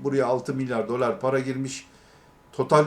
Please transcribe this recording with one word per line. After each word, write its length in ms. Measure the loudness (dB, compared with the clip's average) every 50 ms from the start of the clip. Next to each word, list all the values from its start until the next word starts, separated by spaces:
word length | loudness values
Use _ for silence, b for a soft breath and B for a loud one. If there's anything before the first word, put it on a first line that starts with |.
| -4
buraya 220 | -2 0 0 2
altı 280 | 2 0 -2 -2 -4 -4
milyar 340 | -4 -4 -2 -2 -2 -2 -2
dolar 320 | -2 0 0 0 0 0
para 180 | 0 0 0 0
girmiş. 480 | 0 -2 -4 -4 -6 -6 -8 -10 -14 b b b b b b b b b b b b -8 -6
Total 320 | -4 0 4 6 6 6